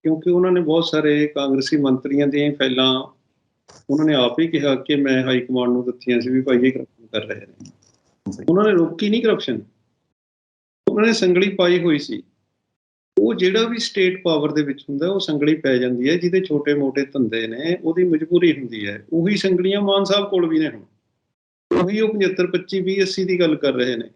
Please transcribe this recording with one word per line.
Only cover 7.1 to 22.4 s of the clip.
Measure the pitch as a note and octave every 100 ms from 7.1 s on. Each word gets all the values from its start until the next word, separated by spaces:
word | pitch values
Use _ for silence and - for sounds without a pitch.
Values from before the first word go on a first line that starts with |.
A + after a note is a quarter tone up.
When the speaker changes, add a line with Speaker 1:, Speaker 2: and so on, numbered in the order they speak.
| A2 -
Speaker 1:
ਰਹੇ | G#2
ਨੇ। | - _ - _ _ _ _ _ -
Speaker 2:
ਜੀ। | - -
Speaker 1:
ਉਹਨਾਂ | F3+
ਨੇ | G#3+
ਰੋਕੀ | F#3 D#3+ - G#3
ਨਹੀਂ | A3+
ਕਰਪਸ਼ਨ, | A3+ F#3+ - A2+ - _ _ _ _ _ _ _ _ _ _ _ -
ਉਹਨਾਂ | G#3 A3
ਨੇ |
ਸੰਗਲੀ | A3 F#3 F3+ G3
ਪਾਈ | F#3+ F3 F3+
ਹੋਈ | E3+ D3+
ਸੀ। | C#3 A2+ - _ _ _ _ _ _ _ _ -
ਉਹ | G#3+
ਜਿਹੜਾ | G3+ F#3 G#3 A3+
ਵੀ | A#3
ਸਟੇਟ | - G3+ F#3 F#3
ਪਾਵਰ | F3 D#3 D3
ਦੇ | D3
ਵਿੱਚ | C#3+ C3+ -
ਹੁੰਦਾ | C#3 E3+
ਉਹ | G3
ਸੰਗਲੀ | F3 D3+ D3 D#3
ਪੈ | C#3 B2+
ਜਾਂਦੀ | B2 B2 C3
ਹੈ, | F3
ਜਿਹਦੇ | F3 F#3
ਛੋਟੇ | F#3 D3 D3
ਮੋਟੇ | D3 C3+ C3 C#3
ਧੰਦੇ | C#3 A2+ A2+ A2+
ਨੇ | A#2 D#3+ F3+
ਉਹਦੀ | D#3+ E3
ਮਜਬੂਰੀ | F#3 D3+ D#3+ F3 F3 C#3
ਹੁੰਦੀ | B2 A2+ G2+
ਹੈ। | G#2 -
ਉਹੀ | E3 E3+ G3+
ਸੰਗਲੀਆਂ | G3 F3+ F#3 G3+
ਮਾਨ | G3+ G3
ਸਾਹਿਬ | G3 G3+ G3+
ਕੋਲ | F#3+ E3+
ਵੀ | D#3+
ਨੇ | D3+
ਹੁਣ, | A2+ - _ _ _ _ _ _ _ _ -
ਉਹੀ | F#3 G#3+
ਉਹ | A3
ਪਚੱਤਰ | G#3+ F#3 -